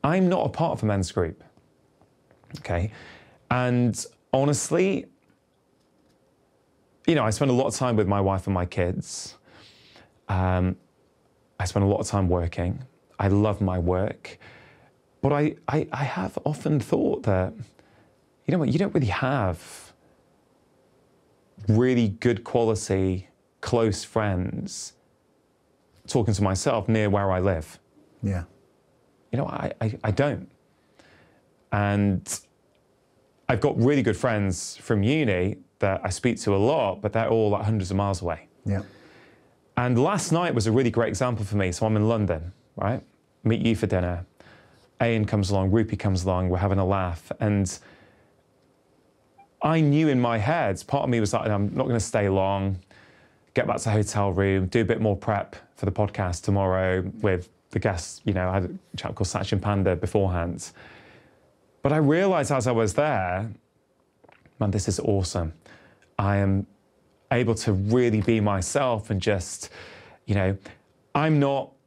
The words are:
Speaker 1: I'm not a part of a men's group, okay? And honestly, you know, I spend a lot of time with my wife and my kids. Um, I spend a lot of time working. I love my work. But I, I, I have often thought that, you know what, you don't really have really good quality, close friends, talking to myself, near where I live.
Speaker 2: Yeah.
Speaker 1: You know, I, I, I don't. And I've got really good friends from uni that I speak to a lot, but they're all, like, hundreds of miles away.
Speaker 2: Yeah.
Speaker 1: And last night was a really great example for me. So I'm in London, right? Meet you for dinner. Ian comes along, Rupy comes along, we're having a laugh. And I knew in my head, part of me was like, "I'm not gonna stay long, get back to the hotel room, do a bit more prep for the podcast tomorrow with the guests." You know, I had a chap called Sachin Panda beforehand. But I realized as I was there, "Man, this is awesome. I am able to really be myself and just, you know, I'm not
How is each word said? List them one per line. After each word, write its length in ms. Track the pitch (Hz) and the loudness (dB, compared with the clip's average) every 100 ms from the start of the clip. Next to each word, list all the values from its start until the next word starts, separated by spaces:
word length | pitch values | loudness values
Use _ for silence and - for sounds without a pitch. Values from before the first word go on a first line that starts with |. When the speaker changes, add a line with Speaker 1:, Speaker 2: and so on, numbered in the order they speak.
Speaker 1:
I'm 240 | - 185 180 | 2 2 2
not 180 | 180 - | 2 -2
a 20 | |
part 240 | - 165 | 0 -2
of 100 | - | 0
a 40 | 110 | 0
men's 240 | 101 90 | 0 -2
group, 320 | - 82 - - _ _ _ _ _ _ _ _ _ _ - | -2 -4 -4 -20 _ _ _ _ _ _ _ _ _ _ -16
okay? 340 | - 85 104 - - - - _ _ | -4 -4 -4 -8 -20 -20 -20 _ _
And 540 | 123 127 123 123 110 - _ _ | 0 2 2 2 0 -10 _ _
honestly, 720 | 135 139 143 - 165 190 - - _ _ _ _ _ _ _ _ _ _ _ _ _ _ _ _ _ _ _ - | 0 2 0 0 0 0 -2 -8 _ _ _ _ _ _ _ _ _ _ _ _ _ _ _ _ _ _ _ 2
you 80 | |
know, 100 | 160 | 2
I 60 | 110 | 2
spend 200 | 104 139 | 2 2
a 20 | |
lot 120 | 123 135 | 2 2
of 80 | |
time 200 | 107 127 110 | 0 0 2
with 120 | 98 | 2
my 120 | 101 | 2
wife 260 | 95 95 101 | 2 0 0
and 60 | |
my 120 | 92 90 | -2 -2
kids. 680 | - 87 95 - - - - _ - - - - - - _ - | -2 -2 -2 -8 -12 -14 -18 _ -20 -20 -20 -20 -20 -20 _ -4
Um, 480 | 92 92 92 92 92 _ _ _ _ _ _ _ _ | 0 2 2 0 -2 _ _ _ _ _ _ _ _
I 40 | |
spend 200 | 92 104 | -4 0
a 40 | 98 | 2
lot 100 | 101 | 0
of 60 | 101 | 0
time 200 | 101 92 | 0 2
working. 540 | 90 85 - 87 - - _ _ - | 0 -2 -4 -4 -6 -12 _ _ -2
I 80 | 98 | 2
love 320 | 101 107 101 | 4 2 0
my 180 | 95 92 | -2 0
work. 600 | 85 90 101 - - - - - - - _ _ _ _ | 0 0 -2 -6 -18 -20 -20 -20 -20 -20 _ _ _ _
But 100 | 135 | 0
I, 220 | 143 151 - - | 2 0 -2 -2
I, 180 | 156 - | -2 -2
I 100 | 131 | -4
have 320 | 135 - 190 - | -4 -4 -6 -4
often 360 | 147 151 151 151 | -6 -4 0 0
thought 420 | - - - - | 0 0 0 0
that, 280 | - 92 92 - - - _ _ _ _ _ _ - | 0 0 0 -6 -18 -18 _ _ _ _ _ _ -2
you 60 | |
know 60 | 175 | 0
what, 140 | 135 | 2
you 60 | 143 | 0
don't 140 | 196 | 0
really 140 | 175 120 | 0 0
have 840 | 92 131 135 98 87 - - - _ _ _ _ _ _ _ _ _ _ _ _ _ _ _ _ - 101 | -2 -2 0 -2 -4 -10 -20 -20 _ _ _ _ _ _ _ _ _ _ _ _ _ _ _ _ -8 0
really 400 | 107 127 127 113 | 4 4 4 2
good 340 | - 123 120 | 2 0 0
quality, 840 | - 123 113 107 - 95 95 92 - _ _ _ | 0 0 2 0 0 0 0 -2 -6 _ _ _
close 420 | - 120 113 92 | -2 2 2 0
friends, 920 | - 113 104 90 92 - 98 - - _ _ _ _ _ _ _ _ _ _ _ - | -4 -2 0 -2 -4 -6 -10 -12 -16 _ _ _ _ _ _ _ _ _ _ _ -2
talking 260 | 131 110 | 0 2
to 80 | 95 | 2
myself, 460 | 101 95 147 117 95 | 2 2 0 0 0
near 200 | 110 104 | 2 2
where 220 | 101 98 | 2 2
I 80 | 92 | 2
live. 380 | 95 85 76 - _ _ _ _ | 0 0 -6 -18 _ _ _ _
Speaker 2:
Yeah. 220 | 104 92 87 _ _ _ _ _ _ _ _ | -4 -4 -8 _ _ _ _ _ _ _ _
Speaker 1:
You 80 | 120 | -4
know, 80 | 147 | -4
I, 260 | - - - | -6 -8 -4
I, 180 | 110 - | -6 -4
I 60 | 107 | -4
don't. 400 | 95 143 123 - _ _ _ _ _ - _ _ _ _ _ _ | 0 0 -2 -10 _ _ _ _ _ -20 _ _ _ _ _ _
And 680 | 104 101 101 101 92 - - _ _ _ _ _ _ _ _ _ _ - | 0 2 2 2 0 -4 -12 _ _ _ _ _ _ _ _ _ _ -2
I've 120 | 123 | 0
got 200 | 147 - | 2 4
really 220 | 120 147 | 4 4
good 140 | 113 101 | 2 0
friends 600 | 131 107 98 85 - - | 0 0 0 -2 -8 -14
from 260 | - 110 | -2 0
uni 540 | 101 156 131 90 92 - - _ | 2 2 0 0 0 -4 -14 _
that 220 | 101 95 | -2 -2
I 40 | 95 | -4
speak 320 | - 123 117 | -2 -2 0
to 140 | - | 0
a 20 | 98 | 2
lot, 460 | 110 156 107 90 | 2 2 0 -2
but 100 | 104 | -4
they're 160 | 113 113 | -2 0
all, 220 | 113 107 | 2 2
like, 140 | 101 | 0
hundreds 260 | 104 110 92 | 0 -2 -2
of 60 | 98 | -2
miles 240 | 101 92 | -2 -2
away. 260 | 87 80 - _ | -4 -8 -12 _
Speaker 2:
Yeah. 180 | - 98 - - - - - _ _ _ _ - | -4 -4 -6 -18 -20 -20 -20 _ _ _ _ -4
Speaker 1:
And 260 | 123 120 | 0 2
last 300 | 151 208 - | 2 0 0
night 220 | 160 175 | 0 0
was 120 | 120 107 | 0 2
a 60 | |
really 180 | 113 123 | 2 2
great 180 | 113 113 | 0 -2
example 360 | 101 127 110 | 0 -2 -2
for 120 | 101 104 | -2 0
me. 140 | 92 | -2
So 120 | 87 | 0
I'm 120 | 110 107 | 0 2
in 120 | 107 | 2
London, 440 | 113 98 80 85 - _ - | 2 0 -2 -6 -16 _ -6
right? 260 | 101 127 - _ _ _ | -4 -4 -8 _ _ _
Meet 160 | 110 113 | 0 2
you 160 | 117 110 | 2 0
for 100 | 107 | 0
dinner. 380 | 95 90 90 90 _ - - - _ _ _ | 0 0 -4 -10 _ -20 -20 -20 _ _ _
Ian 240 | 117 113 104 | 0 2 2
comes 240 | 104 95 | 0 2
along, 200 | 98 95 | 2 2
Rupy 280 | 110 113 104 | 2 2 -2
comes 260 | 104 95 | 0 0
along, 240 | 90 90 92 | 0 0 0
we're 80 | 90 | 0
having 220 | 95 95 | 0 2
a 60 | 92 | 2
laugh. 440 | 98 90 87 - - | 0 -2 -6 -10 -4
And 380 | 107 104 95 - - - - _ _ _ _ _ _ _ _ _ _ _ _ - - _ | 0 2 0 -4 -18 -20 -20 _ _ _ _ _ _ _ _ _ _ _ _ -20 -20 _
I 180 | 151 165 | 0 2
knew 280 | 151 143 160 | 4 4 4
in 120 | 127 | 2
my 180 | 120 113 | 2 0
head, 440 | 104 165 117 95 - | 0 0 0 -2 -2
part 180 | 139 | 0
of 60 | 127 | 2
me 100 | 120 | 2
was 120 | 101 | 2
like, 160 | 117 110 | 0 0
"I'm 260 | 104 101 | 0 0
not 120 | - - | 0 0
gonna 140 | 117 | 0
stay 280 | 107 113 101 | 0 0 2
long, 500 | 95 95 98 98 95 - - - - _ _ _ | 2 2 0 -2 -4 -10 -20 -20 -20 _ _ _
get 120 | - 117 | -2 0
back 120 | 107 | -2
to 60 | |
the 60 | 117 | 0
hotel 420 | 107 104 104 101 | 0 0 0 0
room, 340 | 92 98 95 92 | 2 2 2 2
do 140 | 120 | 0
a 40 | |
bit 160 | 113 113 | 2 0
more 160 | 110 95 | 0 -2
prep 400 | - 101 - - - | -2 -4 -4 -14 -20
for 120 | - 101 | -6 -4
the 60 | |
podcast 500 | 98 101 - 92 87 | -2 -2 -2 -4 -2
tomorrow 580 | - 98 95 92 95 95 95 - | 0 0 2 0 0 0 -2 -2
with 280 | 104 92 87 _ _ | 0 0 -4 _ _
the 80 | 107 | -4
guests." 420 | 107 92 - - | -2 -4 -8 -8
You 80 | - | -4
know, 140 | 92 90 | -2 0
I 60 | |
had 100 | 95 90 190 _ | 0 -2 -8 _
a 20 | - | -12
chap 180 | - | -10
called 140 | 107 98 | -6 -4
Sachin 320 | 90 98 98 | -4 -2 -2
Panda 360 | 104 101 95 87 | 0 0 0 0
beforehand. 760 | 104 107 95 90 85 85 - - - - - - - _ _ _ _ _ | 0 0 0 -2 -4 -6 -12 -18 -20 -20 -20 -20 -20 _ _ _ _ _
But 100 | 139 | 0
I 40 | 151 | 2
realized 520 | 143 160 196 180 131 | 4 4 2 2 0
as 140 | 139 120 | 0 2
I 60 | |
was 220 | 117 110 | 2 2
there, 560 | 90 151 120 90 90 110 - _ _ _ _ _ _ - _ - _ | 2 0 0 -2 -4 -6 -10 _ _ _ _ _ _ -20 _ -20 _
"Man, 100 | 104 | -2
this 180 | 98 98 | 0 -2
is 120 | 92 | -2
awesome. 520 | - 98 90 92 80 - - - - _ _ - | 0 0 0 -4 -6 -8 -20 -20 -20 _ _ -2
I 180 | 101 101 | 0 2
am 300 | 98 98 98 _ _ _ _ _ _ | 2 2 -2 _ _ _ _ _ _
able 220 | 123 123 | 0 0
to 180 | 107 - | 0 0
really 480 | 98 98 123 120 107 | 0 2 2 4 2
be 180 | 110 113 | 2 2
myself 680 | 104 98 95 143 131 113 - | 2 0 0 0 0 -2 -2
and 100 | 98 | -2
just, 480 | 98 98 85 - - - - - - - - | 0 0 -2 -12 -14 -16 -20 -20 -20 -20 -2
you 80 | |
know, 220 | 101 92 98 - - _ _ _ | 0 2 -2 -8 -20 _ _ _
I'm 240 | 143 156 151 | -2 2 2
not 320 | 139 139 - _ | 2 0 -4 _